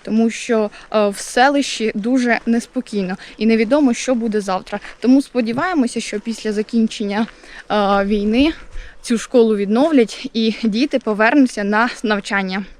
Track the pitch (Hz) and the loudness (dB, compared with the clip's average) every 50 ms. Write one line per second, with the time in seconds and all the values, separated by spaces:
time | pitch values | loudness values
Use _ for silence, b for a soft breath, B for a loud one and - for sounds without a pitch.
0 | _ - 214 226 226 226 - - - - 240 220 214 208 B B B B - 220 | _ 0 0 2 2 2 0 -4 -4 -2 0 0 0 -2 B B B B 0 2
1 | 208 202 202 - - - - 247 247 285 285 285 262 - - - 226 214 - 214 | 2 2 -2 -4 -10 -4 2 4 4 4 4 2 -2 -2 -4 -4 -4 -4 -4 -4
2 | 196 233 262 262 247 240 226 - - 233 233 233 - - _ 254 247 - - 202 | -2 0 0 0 2 0 0 0 0 0 0 0 -2 -4 _ -8 -8 -4 -4 -4
3 | 190 180 185 B B B B - 214 220 226 220 226 208 269 302 294 247 240 - | -4 -4 -6 B B B B -2 2 2 4 2 2 2 4 4 4 2 2 0
4 | - 254 254 226 226 233 202 214 196 202 190 190 - - 208 202 B B B _ | -2 -2 -2 -2 -2 -2 -2 -2 -2 -2 -4 -6 -6 -8 -10 -10 B B B _
5 | - 233 262 277 269 - - 247 233 220 233 262 330 370 370 302 240 233 - 233 | 2 4 4 4 4 0 -4 -2 -2 -2 -2 -2 -2 0 0 0 0 0 -2 -6
6 | - - - 214 - 233 220 - - 214 208 208 214 - - 226 220 220 - - | -6 -6 -8 -6 -6 -8 -8 -6 -6 -4 -2 -2 -4 0 0 0 0 0 -2 -6
7 | 208 202 196 208 226 B B B B B B B B - - 208 202 196 202 196 | -6 -4 -2 -2 -2 B B B B B B B B -2 0 0 2 2 2 2
8 | 202 202 214 208 202 214 220 247 277 330 320 B B B B B B B B B | 2 0 0 0 0 0 2 2 2 2 0 B B B B B B B B B
9 | - - 240 214 - - - 247 226 220 214 202 202 190 214 233 285 330 320 262 | -4 -4 -2 -2 -2 2 4 4 4 4 2 0 0 0 2 2 2 4 4 4
10 | 226 202 - - - 269 - 226 220 226 208 - - 247 190 226 285 302 - 247 | 2 2 -2 -12 -12 -6 -4 0 0 0 -2 -2 -2 -2 0 0 -2 0 -2 -2
11 | - 226 214 196 214 226 277 294 262 240 - 214 202 202 208 214 233 247 - - | -2 -2 0 2 2 4 6 4 4 2 0 -4 -4 0 2 2 0 0 -2 -6
12 | - 214 214 196 - - 214 196 190 185 185 196 190 - - | -2 -2 -2 -2 -2 -4 -4 -2 -2 -2 -6 -6 -8 -10 -18